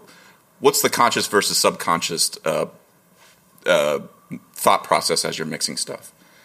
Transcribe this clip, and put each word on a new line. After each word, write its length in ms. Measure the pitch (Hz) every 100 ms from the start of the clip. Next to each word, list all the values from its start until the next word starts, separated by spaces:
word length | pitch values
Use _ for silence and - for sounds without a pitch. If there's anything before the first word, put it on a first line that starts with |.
| - - - _ _ -
what's 220 | 135 139
the 80 | 123
conscious 360 | - 117 110 -
versus 300 | 104 - 85
subconscious, 760 | 98 87 - 85 - 80 - - -
uh, 220 | 78 82 - _ _ _ _ _ _ _ _ -
uh, 340 | 85 73 69 - - - - _
thought 300 | - - 98
process 420 | - 80 - 82 82
as 120 | 80
you're 100 | 78
mixing 300 | 80 - 71
stuff 360 | - - - _ _ _